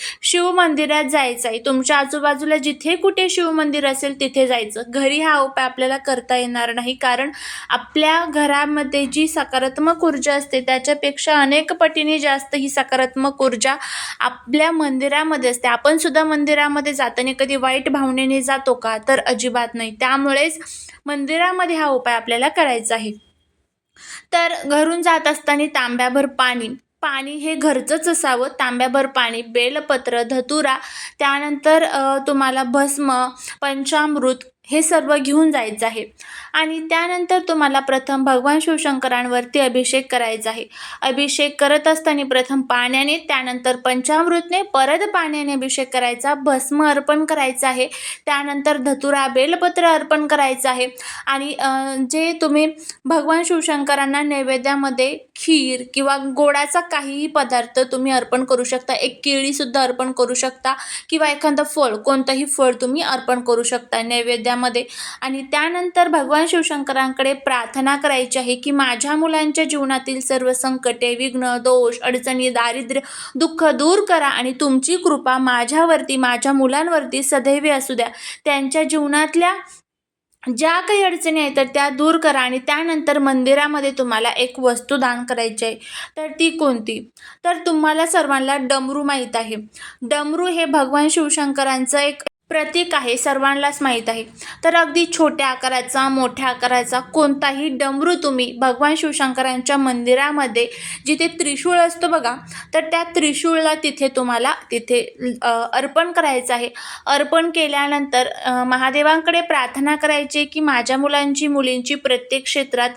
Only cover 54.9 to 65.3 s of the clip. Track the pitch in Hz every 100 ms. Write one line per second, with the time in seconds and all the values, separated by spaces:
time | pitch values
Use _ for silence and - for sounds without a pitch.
54.9 | 254 254 302 - - - 320 262 254 247
55.9 | 269 269 277 269 262 294 285 294 349 349
56.9 | 302 277 277 302 311 254 247 240 - 254
57.9 | 262 262 262 240 254 262 254 247 254 254
58.9 | 254 247 240 285 277 269 277 269 269 254
59.9 | 247 262 254 240 247 262 262 262 269 -
60.9 | - - 320 302 294 302 285 294 320 262
61.9 | 214 247 269 262 269 285 - 262 247 247
62.9 | 285 - 254 247 247 247 233 240 247 240
63.9 | 226 226 240 233 240 233 247 247 233 240
64.9 | - - - 262